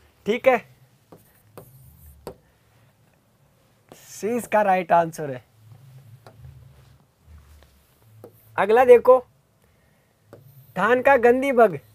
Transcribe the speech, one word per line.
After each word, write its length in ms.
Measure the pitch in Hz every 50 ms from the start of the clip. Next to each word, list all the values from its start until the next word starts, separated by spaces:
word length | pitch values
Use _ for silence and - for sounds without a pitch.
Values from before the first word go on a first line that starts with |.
| _ _ _ _ _
ठीक 220 | 294 294 240 - 262
है। 100 | 254 220 - _ _ _ _ _ _ _ _ _ - - _ _ _ _ _ _ _ - - - - - - - - _ - - - - _ - - _ _ _ _ _ _ _ _ _ _ _ _ _ _ _ _ _ _ _ _ _ _ _ _ _ _ _ _ _ _ _ -
सी 360 | - - - - - - 208 240
इसका 260 | 240 196 - - 208 208
राइट 300 | 196 185 185 180 - 170
आंसर 380 | 170 170 165 160 - 156 139
है। 120 | 127 123 - _ _ _ _ - - - _ - - - - - - - _ - - - - - - - - - _ _ _ _ _ _ _ _ _ _ _ _ - - _ _ - _ _ _ _ _ _ _ _ _ _ _ _ - - - _ _ _ _ _ 156
अगला 260 | 185 196 220 247 262
देखो, 340 | 247 247 233 240 254 262 254 247 _ _ _ _ _ _ _ _ _ _ _ _ _ _ _ _ _ _ _ _ _ - - - - _ - _ _ _
धान 260 | 185 190 220 247 254 247
का 140 | 277 277 254
गंदी 340 | 220 240 240 262 269 277 262
बग 260 | 240 233 202 160 139 - _ _